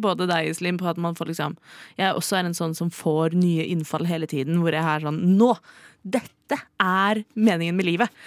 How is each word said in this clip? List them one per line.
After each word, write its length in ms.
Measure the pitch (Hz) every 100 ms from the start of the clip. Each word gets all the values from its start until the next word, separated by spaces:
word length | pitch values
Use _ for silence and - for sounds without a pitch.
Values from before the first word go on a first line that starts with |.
Både 260 | 214 175 180
deg, 240 | 170 160
Iselin, 300 | 160 175 180
på 80 | 175
at 80 | 170
man 160 | 170
får 160 | 165 165
liksom, 240 | 165 151 170 - - - -
jeg 180 | 190 -
også 220 | - 190
er 100 | 180
en 80 | 170
sånn 160 | 170
som 160 | 160 175
får 460 | - 170 156 160 175
nye 300 | 180 160 160
innfall 380 | 170 156 160 170
hele 160 | 165 160
tiden, 320 | 143 135 170
hvor 140 | 165
jeg 80 | 156
er 240 | 160 151 151
sånn, 160 | 156 175 196
«Nå! 160 | 240 226 - - - _
Dette 580 | 190 226 - _ - 285 - -
er 420 | 185 185 196 220 214 -
meningen 380 | 220 175 165 185
med 80 | 185
livet. 240 | 170 233 -